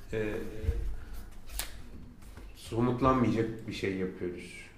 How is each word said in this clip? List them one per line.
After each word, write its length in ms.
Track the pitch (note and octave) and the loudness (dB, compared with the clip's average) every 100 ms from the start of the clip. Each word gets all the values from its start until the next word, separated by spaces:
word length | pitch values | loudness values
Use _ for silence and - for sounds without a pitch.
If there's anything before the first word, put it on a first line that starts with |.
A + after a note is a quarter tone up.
| - | -2
e, 60 | A2 G#2+ A2+ G#2+ G#2+ - - - - - - - - - - - - - - - - - - - - | 0 0 -2 -4 -2 2 2 2 -2 -4 -8 -8 -10 -8 -6 -6 -8 -10 -12 -12 -14 -14 -12 -14 -12
somutlanmayacak 1120 | - A#2 A#2+ A#2+ C3+ C3 G#2+ G#2+ - - - | -4 2 4 6 6 8 6 6 2 -2 -6
bir 60 | |
şey 220 | F#2+ G2 F#2+ | -2 0 2
yapıyoruz. 580 | F#2 - F2+ - - - - | 0 -2 -4 -4 -8 -12 -14